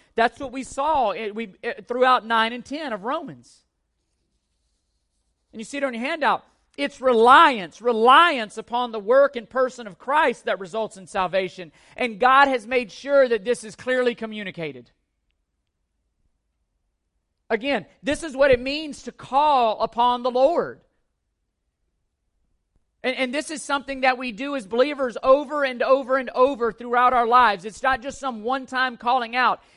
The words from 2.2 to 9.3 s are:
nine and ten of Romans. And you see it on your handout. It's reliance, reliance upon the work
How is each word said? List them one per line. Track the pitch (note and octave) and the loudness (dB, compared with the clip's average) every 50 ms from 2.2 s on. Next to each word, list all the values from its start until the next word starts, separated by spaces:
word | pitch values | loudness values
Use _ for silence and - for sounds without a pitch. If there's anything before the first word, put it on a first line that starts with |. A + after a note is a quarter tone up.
| G#3+ | 2
nine | A3 A#3 A3+ A3 A3+ A#3+ | 0 0 0 0 0 -2
and | B3 - | -8 -12
ten | - C4+ D4+ D#4+ C#4 A3 | -12 -10 -10 -8 -8 -8
of | F#3+ F3+ | -8 -6
Romans. | A#3 C#4+ E4 E4+ A3+ C#3+ A#2+ A#2 _ _ _ _ _ _ _ _ _ _ _ _ _ _ _ _ _ _ _ _ _ _ _ _ _ _ _ _ _ _ _ _ _ _ _ _ _ _ _ _ _ | -6 -6 -6 -8 -12 -16 -18 -20 _ _ _ _ _ _ _ _ _ _ _ _ _ _ _ _ _ _ _ _ _ _ _ _ _ _ _ _ _ _ _ _ _ _ _ _ _ _ _ _ _
And | - A3 | -18 -16
you | A3+ | -14
see | - - C#4 | -12 -8 -6
it | C#4 | -6
on | C4 A#3+ | -4 -4
your | A3+ A#3+ | -6 -6
handout. | C#4+ E4+ E4 C#4 A3+ G3 - - _ _ _ _ _ _ | -6 -4 -2 0 0 0 0 -4 _ _ _ _ _ _
It's | - C#4+ C#4 - - | -6 -6 -6 -6 -2
reliance, | B3 C4 B3 A3 A3+ A#3+ C4 D4+ E4+ D4+ C4 G#3+ F3+ D#3 - - | 0 2 4 6 8 8 8 8 8 6 4 0 -6 -10 -14 -6
reliance | G3+ B3 A#3+ A3 A3 A#3+ C4+ D4+ E4+ F4 D4+ B3 A3 G3+ - A3 | -2 -2 0 4 6 6 8 8 6 4 2 -2 -4 -8 -10 -14
upon | - - A#3 A#3+ B3 A#3+ A3 | -10 -6 -6 -4 -4 -4 -6
the | A3 | -8
work | G3 G3 B3 C4+ C#4+ C4+ | -2 2 4 4 4 4